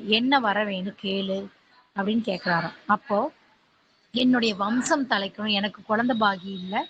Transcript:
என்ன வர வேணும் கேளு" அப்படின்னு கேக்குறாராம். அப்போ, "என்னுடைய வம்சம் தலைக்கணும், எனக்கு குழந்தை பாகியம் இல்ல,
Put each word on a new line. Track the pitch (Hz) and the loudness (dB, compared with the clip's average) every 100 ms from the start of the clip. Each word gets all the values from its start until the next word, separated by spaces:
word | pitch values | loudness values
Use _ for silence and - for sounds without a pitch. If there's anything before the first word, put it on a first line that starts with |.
| 208 | 0
என்ன | 214 254 277 | 2 4 2
வர | 220 196 | 2 0
வேணும் | 208 185 196 - | -2 -4 -6 -6
கேளு" | 196 196 190 196 202 - _ _ _ - | -4 -4 -2 -4 -8 -16 _ _ _ -4
அப்படின்னு | 196 226 214 | 0 0 -2
கேக்குறாராம். | 180 185 170 160 - - | -2 0 0 -2 -6 -2
அப்போ, | 208 - 208 294 - _ _ _ _ _ _ _ | -2 0 0 0 -6 _ _ _ _ _ _ _
"என்னுடைய | 233 254 247 226 196 | 0 2 4 2 0
வம்சம் | 202 247 247 311 254 | 0 0 2 0 2
தலைக்கணும், | 214 196 - 214 | -2 -2 -4 -2
எனக்கு | 202 208 196 | 0 -2 -6
குழந்தை | - 214 247 226 | -2 0 2 2
பாகியம் | 208 190 196 190 | 2 2 -6 -10
இல்ல, | 185 220 | -6 -6